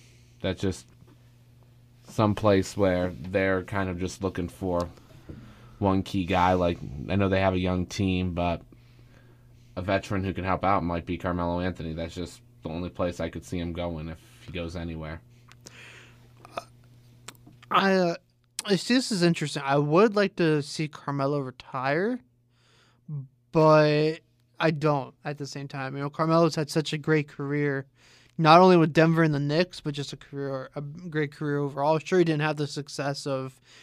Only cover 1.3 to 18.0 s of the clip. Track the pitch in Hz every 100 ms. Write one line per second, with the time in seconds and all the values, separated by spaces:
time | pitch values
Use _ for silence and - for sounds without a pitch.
1.3 | _ _ - - - - _ - - 107
2.3 | 101 107 98 92 - 98 90 90 90 85
3.3 | 98 95 92 90 98 92 87 90 - 95
4.3 | 90 87 - 95 87 85 - - - -
5.3 | - - - - - 101 95 92 98 87
6.3 | 92 90 92 87 87 - 69 58 98 98
7.3 | 95 95 92 92 90 87 - 95 92 92
8.3 | 85 87 82 - - - - - - -
9.3 | - - - - - 92 98 - 101 95
10.3 | 87 92 90 92 98 85 85 85 85 92
11.3 | 87 87 87 92 87 82 80 82 90 85
12.3 | - - _ 80 82 90 - 90 87 82
13.3 | 85 - 90 85 85 87 82 80 80 -
14.3 | - - 87 85 87 85 80 78 80 -
15.3 | - - - - - - - - - -
16.3 | - - - - _ - - _ - -
17.3 | - - - - - 190 190